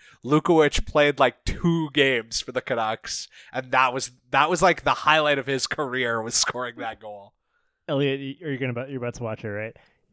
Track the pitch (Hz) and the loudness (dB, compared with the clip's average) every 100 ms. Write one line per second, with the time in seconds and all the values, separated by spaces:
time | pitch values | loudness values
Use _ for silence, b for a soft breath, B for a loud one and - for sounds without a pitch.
0 | b b 120 151 175 160 147 - - 151 | b b 0 2 6 6 6 2 0 4
1 | 147 139 131 - - - 170 165 156 147 | 4 4 2 2 -6 -2 0 0 0 2
2 | 135 123 113 - - 123 - 117 110 113 | 2 2 -2 -6 -6 -6 -4 -2 -2 -4
3 | - - - B B 127 131 127 131 131 | -8 -12 -12 B B -10 0 2 2 0
4 | 123 - _ 135 156 175 180 170 147 - | -6 -8 _ 2 2 4 2 2 0 0
5 | - 156 147 139 131 135 - - 139 127 | 2 4 4 0 -2 -4 -4 -4 -4 -2
6 | 120 117 113 - - 123 123 120 113 107 | -2 -2 -2 -2 -2 -4 -8 -8 -10 -10
7 | 110 101 101 _ _ _ _ _ - 139 | -14 -16 -18 _ _ _ _ _ -4 0
8 | 143 139 135 139 165 131 131 120 135 131 | 0 -2 -6 -10 -6 -4 -4 -4 -6 -6
9 | 120 - 117 110 110 101 110 - b b | -6 -6 -8 -8 -8 -8 -8 -12 b b
10 | _ | _